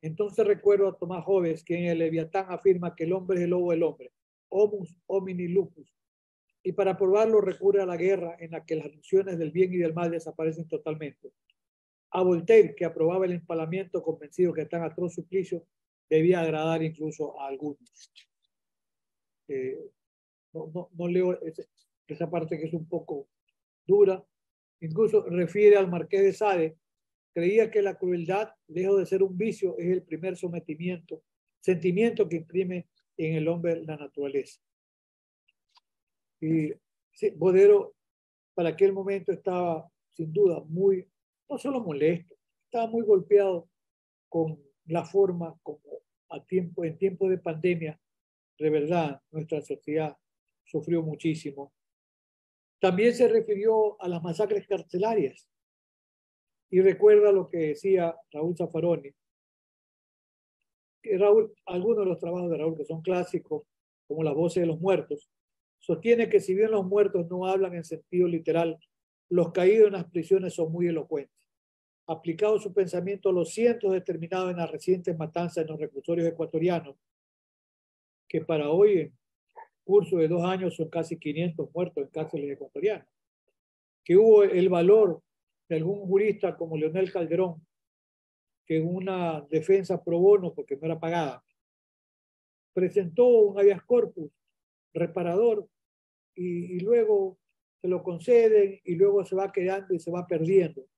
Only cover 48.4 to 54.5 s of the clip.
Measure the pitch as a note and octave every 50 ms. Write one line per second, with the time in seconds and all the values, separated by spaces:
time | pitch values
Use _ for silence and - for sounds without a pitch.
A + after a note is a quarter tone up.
48.4 | _ _ _ _ D3 D#3 D3+ D#3 C#3+ D3+ F3 F3 E3 D3 C#3 C3 _ _ - D#3
49.4 | D#3 D#3 - D3+ C#3+ - D3 C#3+ _ - D3+ D#3+ D#3 D3+ C#3+ _ _ _ _ _
50.4 | _ _ _ _ _ _ _ D#3 B2 - E3+ E3 D#3+ D#3 D3+ D3 - E3+ D#3 D#3+
51.4 | - D3 C#3 C#3 C#3 C#3+ _ _ _ _ _ _ _ _ _ _ _ _ _ _
52.4 | _ _ _ _ _ _ _ _ - F#3+ F3+ F#3 G#3+ A#3+ A#3+ A#3+ B3 A3+ A3 A3+
53.4 | A3 A3 G#3 G3 G3+ A3+ A3 A3 G#3+ G#3 G#3 _ - F3 F3 E3+ D#3+ F3 E3 D#3+
54.4 | G#3+ G3